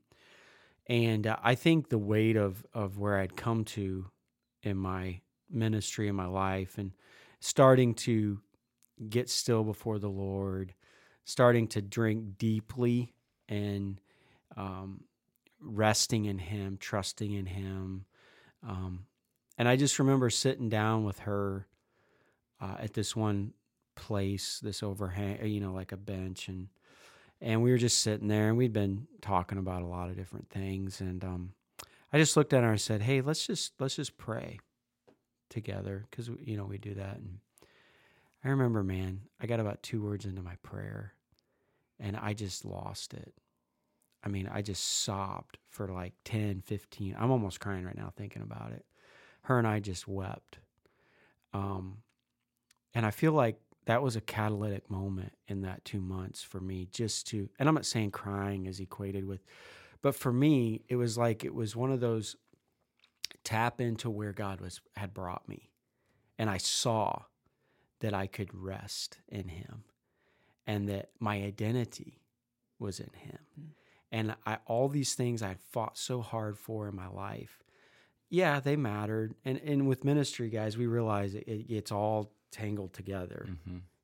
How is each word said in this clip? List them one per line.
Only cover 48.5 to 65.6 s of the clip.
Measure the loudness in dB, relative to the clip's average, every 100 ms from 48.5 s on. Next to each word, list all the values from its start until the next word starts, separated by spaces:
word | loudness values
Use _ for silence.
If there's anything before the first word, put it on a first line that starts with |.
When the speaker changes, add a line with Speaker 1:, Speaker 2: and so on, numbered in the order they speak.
| -10 -10
Speaker 1:
it. | -12 -16 _ _ -20 -20 _
Her | 2 4
and | 4
I | 2
just | -2 -8 -6
wept. | -6 -6 -10 _ -20 _ _ _ _ _ _ _ _ _
Um, | -4 -4 -4 -8 -12 -18 _ _ _ _ _ _ _ _
and | 0 2
I |
feel | 4 4
like | 6 4 2 _ _ 2
that | 4
was | 4 0
a |
catalytic | -4 0 0 0 -2 -4 -4
moment | -4 -4 -4 -8 _ -8
in | -6
that | -6 -8 -8
two | -6
months | -4 -4 -6 -10
for | -10 -8
me, | -6 -6 -6
just | -4 -2 -2 -4
to, | -4 -4 0
and | 2
I'm | 2
not | 2
saying | 0 0
crying | -2 -6 -2 -2 -4 -6
is | -8
equated | -10 -8 -6 -4 -6
with, | -8 -12 -20 -20 -20 -20 -2
but | 0 2
for | 2
me, | 4 6 6 4 -2 -2
it | 0
was | 0 2
like, | 2 2
it | -2 -4
was | -4 0
one | 0
of | 2
those | 2 0 -2 -10 _ _ _ _ _ _ _ _ -14 -10
tap | -2 2 2 2
into | -2 -2 -2
where | -4 -4
God | -4 -6 -6
was, | -10 -14 _ -10
had | -8
brought | -6 -6 -6 -8
me. | -14